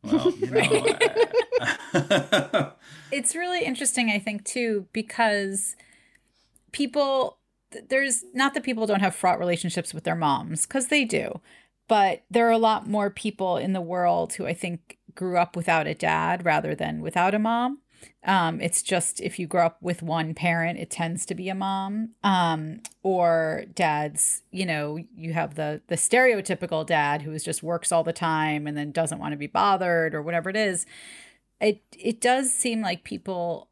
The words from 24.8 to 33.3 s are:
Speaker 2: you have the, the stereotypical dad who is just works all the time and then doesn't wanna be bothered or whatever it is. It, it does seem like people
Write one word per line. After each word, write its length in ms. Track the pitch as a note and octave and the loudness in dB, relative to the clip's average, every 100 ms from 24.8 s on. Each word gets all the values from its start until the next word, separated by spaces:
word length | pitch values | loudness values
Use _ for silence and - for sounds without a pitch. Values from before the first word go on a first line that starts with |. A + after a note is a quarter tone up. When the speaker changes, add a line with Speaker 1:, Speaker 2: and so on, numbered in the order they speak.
| D3 D#3 - | -4 -6 -12
Speaker 2:
you 200 | - E3 | -12 -6
have 200 | E3 D#3 | -2 -4
the, 280 | D3 D3+ D3+ _ | -4 -6 -6 _
the 80 | |
stereotypical 880 | E3 - A#3+ B3+ G#3+ F#3+ F#3 F3 D#3 | -2 2 6 6 4 0 -4 -2 -4
dad 380 | D#3 D#3+ D3 D3 | 2 2 2 0
who 100 | D3 | -4
is 120 | D#3 | -8
just 180 | - D#3+ | -6 -6
works 300 | D#3 E3+ - | -4 -4 2
all 100 | E3+ | 2
the 100 | E3 | 2
time 540 | E3 E3 D#3 D#3 D3+ D3 | 0 0 2 0 0 -4
and 100 | D3 | -6
then 140 | D3 | -4
doesn't 300 | D#3 D#3+ D3 | -2 -2 -2
wanna 160 | D3+ D3 | -6 -6
be 100 | D3 | -2
bothered 680 | - G3+ F#3+ F3+ E3+ D#3+ D#3 | 2 4 4 2 2 0 -2
or 60 | |
whatever 280 | D3+ E3+ E3+ | -4 -4 -2
it 60 | G3+ | -2
is. 280 | G#3 F3+ - - - - - _ _ _ | 0 -2 -6 -12 -20 -20 -20 _ _ _
It, 220 | G#3+ G#3 _ - | 0 0 _ -6
it 240 | A#3+ A3+ | -4 0
does 320 | B3 B3+ C4 | 2 2 2
seem 280 | - B3 A3+ | 0 0 0
like 240 | G3+ F3 | -2 -4
people 640 | - F#3+ F#3 | -8 -10 -6